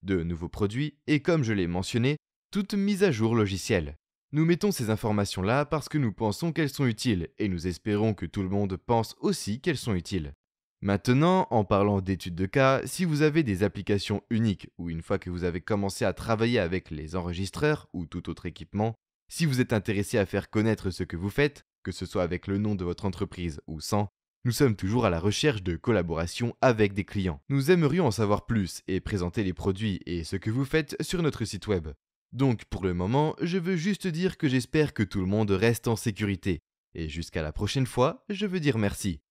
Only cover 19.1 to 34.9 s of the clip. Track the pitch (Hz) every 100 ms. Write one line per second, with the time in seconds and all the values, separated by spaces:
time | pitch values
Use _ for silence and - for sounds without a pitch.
19.1 | _ _ - 165 127 123 113 92 101 98
20.1 | 120 98 101 90 110 110 110 101 87 90
21.1 | 85 98 101 147 - _ _ - 92 92
22.1 | 101 87 90 - 98 104 101 87 87 101
23.1 | 90 95 - 87 76 - 78 - 104 104
24.1 | _ _ _ 123 117 139 104 92 117 113
25.1 | 85 92 101 151 117 92 82 - 107 87
26.1 | 80 85 - 120 - 131 113 104 98 95
27.1 | 104 92 73 _ 139 135 180 156 - 160
28.1 | 104 104 101 - 117 90 - - 92 -
29.1 | 104 87 85 98 87 101 95 110 92 -
30.1 | 87 80 95 110 117 135 160 151 - 151
31.1 | 180 160 - 107 98 - 98 76 71 _
32.1 | _ _ 120 135 113 - 98 95 87 90
33.1 | 127 156 - 175 185 170 185 165 196 190
34.1 | 160 185 - 151 127 120 156 147